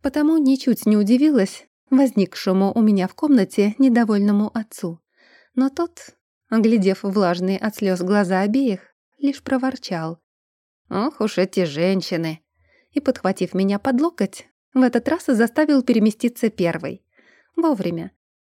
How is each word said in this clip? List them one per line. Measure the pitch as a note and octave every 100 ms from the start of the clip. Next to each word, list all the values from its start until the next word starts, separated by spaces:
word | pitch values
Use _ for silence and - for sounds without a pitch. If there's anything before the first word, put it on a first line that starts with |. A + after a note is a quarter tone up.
Потому | C#4 D4+ D4+ D#4+
ничуть | C4+ C4+ C4 G#3+ G#3
не | G#3
удивилась | G3+ B3 D4+ C4 F#3+ - - _ -
возникшему | C4+ C4+ G#3 F#3 - G3 F#3+ G3
у | A#3
меня | G#3+ G3 F#3
в |
комнате | - D4+ C4 F#3+ - G3+ G#3+
недовольному | C4+ A#3 A3 G3+ G3+ G3+ G#3
отцу. | A3+ G#3+ - F3 E3+ _ _ _ _ _
Но | B3+ C4+
тот, | C#4 E4+ - - _ _ _ -
оглядев | A3+ G#3+ A#3 F#3+ F#3+
влажные | G3+ G3+ F3+ F3+ F#3 F#3+
от | A3 -
слёз | G3 F3+
глаза | F3+ G#3 F#3 F#3+
обеих, | G3+ B3+ C4 F#3 _ _ _ -
лишь | C#4 C4+
проворчал: | - C4 C4 C4 - E3+ D#3+ E3 _ _ _ _ _ _ -
"Ох | F#3 C4+ -
уж | A3 -
эти | F#3+ G3
женщины!" | E3+ C#3+ F3+ F#3+ - E3 D#3+ D#3 _ _ _ _ _
и, | C#4+
подхватив | - - F#3+ F#3+ F3+
меня | F#3+ G3 G3+
под | C4+ B3
локоть, | E4+ - G3 - - _ _
в | C4
этот | B3 A#3+ C#4
раз | E4 -
заставил | A3+ A#3 - D4+ C#4
переместиться | B3 A3+ G#3+ - A#3+ - A3
первой. | - E3+ E3 E3 - _ _ _ _ _ -
Вовремя. | E4 G#3+ F3 E3 F#3 _ _ _